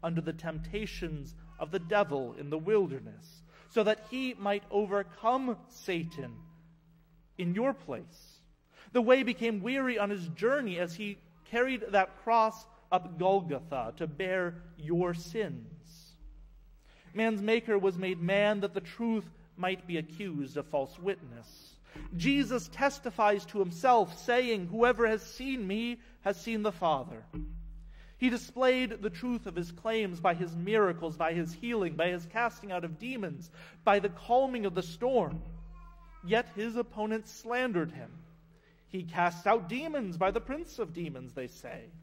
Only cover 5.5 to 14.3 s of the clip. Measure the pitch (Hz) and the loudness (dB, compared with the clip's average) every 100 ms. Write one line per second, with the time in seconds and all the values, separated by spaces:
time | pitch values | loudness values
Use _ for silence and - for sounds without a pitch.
5.5 | 220 - - - 175 165 - 127 117 - | -4 -8 -14 -4 -2 -4 -8 -12 -12 -20
6.5 | - - - _ _ _ _ _ - 175 | -20 -20 -20 _ _ _ _ _ -4 0
7.5 | 180 254 - - 120 - - - - _ | 2 2 0 -6 -8 -8 -20 -20 -20 _
8.5 | _ _ - - 247 226 254 247 240 233 | _ _ -20 -2 0 6 6 4 0 -2
9.5 | 214 190 269 262 233 202 202 170 165 214 | -2 -2 0 0 0 0 -2 -6 -2 2
10.5 | 277 240 175 175 170 208 202 - _ - | 2 0 -2 -4 -4 -8 -10 -16 _ -4
11.5 | 233 254 262 - 196 190 - - 226 220 | 0 2 0 2 4 4 0 4 6 4
12.5 | 220 - - _ 185 180 156 180 196 175 | 0 -18 -20 _ 0 0 0 4 4 2
13.5 | 139 - 135 113 - 160 143 185 | -6 -4 -4 -4 -4 -6 -4 -2